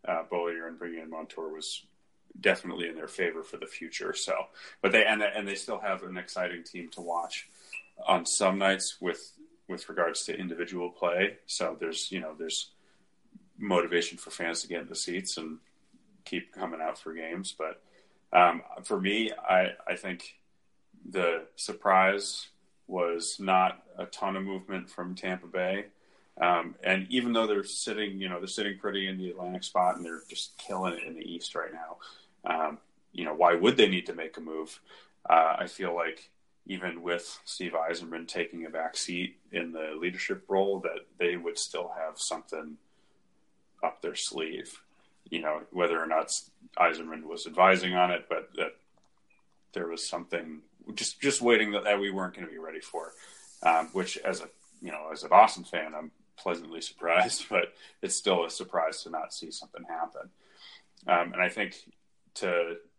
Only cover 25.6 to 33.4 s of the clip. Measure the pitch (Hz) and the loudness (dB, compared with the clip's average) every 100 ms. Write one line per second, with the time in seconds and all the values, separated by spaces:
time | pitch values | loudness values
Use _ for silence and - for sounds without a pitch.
25.6 | 90 98 104 _ _ _ _ - 87 87 | 0 -2 -6 _ _ _ _ 0 2 4
26.6 | 82 - - 95 95 127 120 113 110 101 | 0 -4 0 0 2 0 2 2 4 2
27.6 | 98 - - 107 104 95 95 87 95 - | 0 -6 -4 -4 -4 -4 -6 -6 -6 -4
28.6 | 101 95 104 98 95 95 92 92 90 92 | -4 -4 -4 -2 -2 -4 -6 -6 -8 -6
29.6 | - 92 90 87 87 80 - - - - | -2 2 2 2 -6 -10 -10 -10 -10 -12
30.6 | - 202 180 170 165 165 - 85 - 85 | -8 -2 -2 -2 -8 -10 -10 -10 -6 -6
31.6 | 82 80 80 87 - - _ _ - 80 | -8 -10 -12 -14 -18 -20 _ _ -2 0
32.6 | 78 76 _ _ _ - 80 76 | -2 -4 _ _ _ -8 -6 4